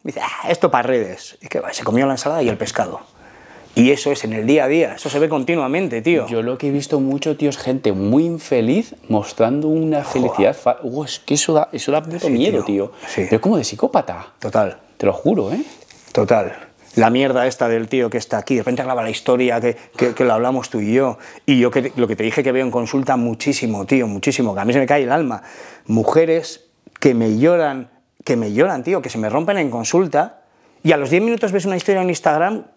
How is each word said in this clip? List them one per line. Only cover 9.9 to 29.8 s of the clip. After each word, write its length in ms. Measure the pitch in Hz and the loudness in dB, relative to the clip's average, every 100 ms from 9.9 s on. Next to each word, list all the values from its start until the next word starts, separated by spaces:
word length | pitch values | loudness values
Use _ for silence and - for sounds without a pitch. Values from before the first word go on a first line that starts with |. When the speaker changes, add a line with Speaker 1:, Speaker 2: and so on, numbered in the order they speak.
| 151 | -2
Speaker 1:
Joder. 200 | 143 131 | -2 0
Speaker 2:
felicidad 300 | 127 - - | 0 2 2
fa-, 220 | - 127 - | 2 -2 -2
Uy, 240 | 135 135 147 | -4 -6 -8
es 120 | - | -10
que 120 | - | -2
eso 200 | 147 - | 0 2
da, 160 | 156 151 | 2 0
eso 180 | 135 - | -4 -2
da 120 | 151 | -2
puto 240 | 160 175 165 | -2 -4 0
Speaker 1:
Sí, 40 | |
Speaker 2:
miedo, 340 | 120 165 151 | 2 2 0
Speaker 1:
tío. 260 | - 98 98 | 0 -2 -2
Speaker 2:
tío. 20 | - - | -8 -8
Speaker 1:
Sí. 180 | - 92 | -6 0
Speaker 2:
Pero 100 | 110 | 0
como 160 | 196 202 | 2 0
de 80 | |
psicópata. 600 | 113 104 269 196 - 87 - _ | -2 -2 0 0 -2 -12 -14 _
Speaker 1:
Total. 360 | 104 110 98 - _ _ | -2 0 0 -4 _ _
Speaker 2:
Te 80 | 101 | -2
lo 80 | |
juro, 360 | 95 156 202 98 | 0 0 0 -2
¿eh? 80 | 185 - - - - - | -4 -8 -12 -20 -20 -4
Speaker 1:
Total. 420 | - 104 117 95 - - _ - - | -2 2 2 0 -10 -20 _ -4 2
La 120 | 113 | 4
mierda 380 | 123 135 127 127 | 4 2 2 0
esta 200 | - 120 | 0 0
del 180 | 113 113 | 0 0
tío 220 | 131 117 | -2 0
que 80 | 117 | -4
está 180 | - 107 | -4 -6
aquí, 200 | - 127 | -2 -2
de 40 | |
repente 220 | 107 123 | 0 -4
graba 200 | 131 123 | -2 -2
la 60 | 113 | -4
historia 500 | 110 - 123 127 117 | -4 0 2 2 2
que, 120 | 120 117 - - | 0 -4 -12 -2
que, 160 | 127 | -2
que 120 | 110 | 2
lo 100 | 127 | 2
hablamos 340 | 110 123 131 120 | 2 0 -2 -4
tú 120 | 113 | -4
y 120 | 104 | 0
yo. 240 | 123 135 107 - - - | 2 0 -4 -14 -8 0
Y 120 | 131 | 4
yo 120 | 120 | 4
que 100 | 131 | 2
te, 120 | 127 - | -2 -2
lo 80 | 113 | -2
que 80 | |
te 100 | 107 | 0
dije 180 | 110 151 | -2 0
que 100 | 131 | 0
veo 140 | 127 127 | 0 0
en 40 | |
consulta 460 | 120 117 139 131 127 | -2 -2 -2 0 0
muchísimo, 680 | 120 113 143 135 120 101 98 | 0 -2 -2 -2 -2 -4 0
tío, 200 | 135 113 | 0 2
muchísimo, 460 | 101 143 131 117 | -2 -2 0 -2
que 60 | 98 | 0
a 40 | 104 | 2
mí 80 | |
se 60 | 131 | 2
me 60 | 127 | 2
cae 180 | 147 | 2
el 80 | 123 | 2
alma. 300 | 147 143 107 - - - - - | 0 -2 -6 -12 -20 -20 -20 -2
Mujeres 760 | 110 110 156 165 165 - - _ _ - - | 0 4 4 4 2 -2 -16 _ _ -20 2
que 140 | 143 | 2
me 240 | 117 113 107 | 4 2 4
lloran, 520 | 151 175 151 131 113 _ _ _ | 4 4 2 -2 -12 _ _ _
que 120 | - 123 | -2 -2
me 160 | 107 | 0
lloran, 300 | 104 180 151 | 2 2 0
tío, 180 | 123 185 | -2 -4
que 80 | 127 | -4
se 80 | 117 | -4
me 100 | 107 | -2
rompen 300 | 127 165 202 | -2 0 0
en 120 | 147 | -2
consulta, 680 | 117 | -4